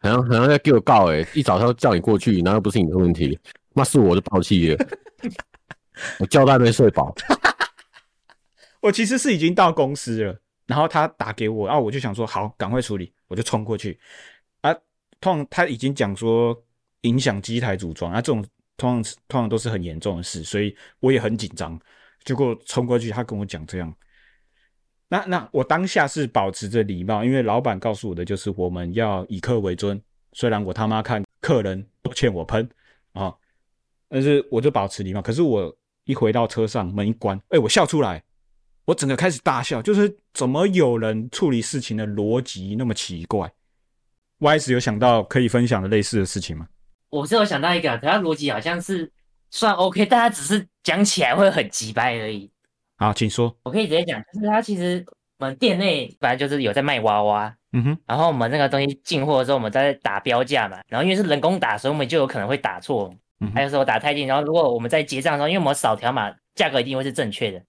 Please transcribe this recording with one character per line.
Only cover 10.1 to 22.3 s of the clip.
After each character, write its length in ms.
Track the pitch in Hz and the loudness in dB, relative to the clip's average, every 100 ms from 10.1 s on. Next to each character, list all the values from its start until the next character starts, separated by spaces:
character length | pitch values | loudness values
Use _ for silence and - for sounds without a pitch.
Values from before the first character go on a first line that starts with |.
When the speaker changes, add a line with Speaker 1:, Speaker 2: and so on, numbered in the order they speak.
| 113 | -4
Speaker 2:
了， 160 | 104 98 _ _ _ | -4 -6 _ _ _
然 120 | 135 | 0
后 80 | 156 | 2
他 220 | 160 156 | 2 0
打 240 | _ 104 | _ -10
给 160 | 104 107 | -4 -4
我， 180 | 110 101 | -2 0
啊， 120 | 143 | 0
我 120 | 113 | 0
就 80 | 135 | -4
想 160 | 127 | -6
说 120 | 104 110 | -6 -6
：“好， 260 | 104 104 - | -4 -8 -6
赶 120 | 98 | -4
快 100 | 123 | -4
处 160 | 123 104 | -4 -6
理。” 140 | 87 _ _ | -8 _ _
我 80 | |
就 80 | 90 | -8
冲 220 | 113 113 | -4 -4
过 120 | 107 104 | -4 -6
去。 220 | 107 - _ - - _ _ _ | -8 -12 _ -20 -20 _ _ _
啊， 120 | 147 165 _ _ _ _ | -2 -2 _ _ _ _
通 180 | 190 165 | -2 -2
常 100 | 143 | -4
他 160 | - 175 | -2 -2
已 100 | 117 | 0
经 180 | 131 | -4
讲 200 | 139 104 | -2 -4
说 420 | 95 113 113 117 117 _ _ _ _ | -2 0 2 0 -2 _ _ _ _
影 180 | 120 120 | 0 2
响 220 | 131 101 | 0 -2
机 180 | 95 117 | -4 -4
台 160 | 120 | -2
组 180 | 92 90 | -4 -6
装， 200 | 78 85 | -8 -6
啊， 80 | 98 | -4
这 120 | 123 | -2
种 120 | 117 98 _ _ _ | -4 -4 _ _ _
通 260 | 127 123 | -2 -2
常， 120 | 110 - _ | -4 -10 _
通 140 | 131 | -4
常 80 | 117 | -2
都 80 | 113 | -2
是 140 | 120 | -4
很 120 | 104 | -6
严 160 | 87 80 | -6 -8
重 200 | 104 87 | -6 -6
的 40 | |
事， 220 | 87 90 | -8 -10
所 160 | 78 104 | -6 -4
以 160 | 104 - - _ | -4 -6 -20 _
我 100 | 131 | 0
也 80 | 131 | 2
很 180 | 107 110 | 0 -4
紧 140 | 104 - | -6 -10
张。 220 | 82 82 _ _ _ _ | -10 -10 _ _ _ _
结 120 | - | -8